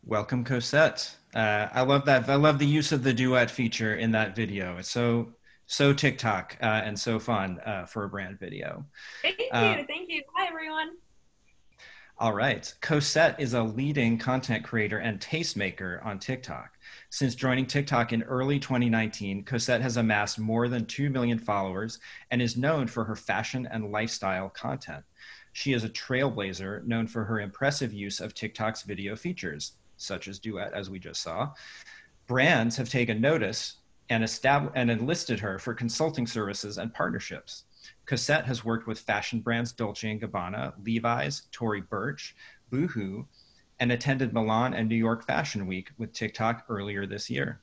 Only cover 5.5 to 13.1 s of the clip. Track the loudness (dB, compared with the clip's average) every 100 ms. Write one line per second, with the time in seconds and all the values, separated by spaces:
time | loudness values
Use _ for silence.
5.5 | _ _ 4 6 6 4 2 0 0 -2
6.5 | -2 0 2 0 -4 -2 -2 0 0 0
7.5 | -4 -6 -6 -6 -6 -6 -6 -8 -10 -10
8.5 | -8 -8 -10 -14 -16 -18 -4 -4 -2 -2
9.5 | 2 4 2 -2 -8 -6 -8 -6 -2 -2
10.5 | -4 -6 -4 -6 -8 _ _ _ _ _
11.5 | _ _ _ -20 -20 -20 -2 0 2 2
12.5 | 0 -4 -10 2 2 4